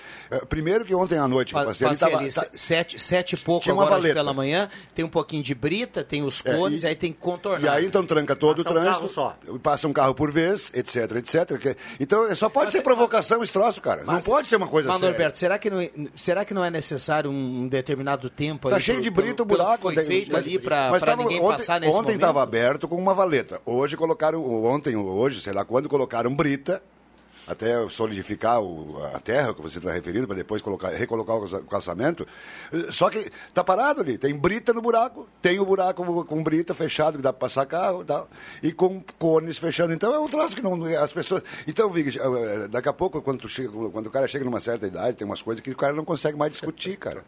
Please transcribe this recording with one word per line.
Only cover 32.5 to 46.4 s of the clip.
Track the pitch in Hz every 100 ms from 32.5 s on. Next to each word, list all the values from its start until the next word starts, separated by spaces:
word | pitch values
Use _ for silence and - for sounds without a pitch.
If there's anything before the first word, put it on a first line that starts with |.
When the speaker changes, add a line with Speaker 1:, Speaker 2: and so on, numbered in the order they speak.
| - - 160 175
Speaker 1:
Só | - 185
que | 214 208 - -
tá | -
parado | 180 185 277 294
ali, | 165 110
tem | 135
brita | 147 170 220 -
no | 233
buraco, | 233 226 247 302 247 _
tem | 180 185
o | 196
buraco | 190 185 185 180 170 160
com | 156
brita | 160 156 170
fechado, | 175 151 - 156 151
que |
dá | 131
pra | 127
passar | 123 - 139
carro | 165 196 180
e | 165
tal, | 147 - - - -
e | 151
com | 165 180 190 - -
cones | 165 160 165 156
fechando. | 165 160 175
Então | 160 208
é | 302
um | 302
troço | 302 311 -
que |
não, | 214 180 165 160
as | 147
pessoas, | 180 143 185 - - -
então, | 156 214
Vig, | 170 143 117
eh, | 131 123 113 104 104
daqui | 117 135
a |
pouco, | 139 185 156
quando | 135 131
tu | 110
chega, | - 127
quando | 107 110 95 110
o |
cara | 131 131
chega | 139
numa | 127 113
certa | - 117 98
idade, | 87 107 117
tem | 101
umas | 90
coisas | - 113
que | 131
o | 127
cara | 143
não | 147
consegue | 156 160 156
mais | 147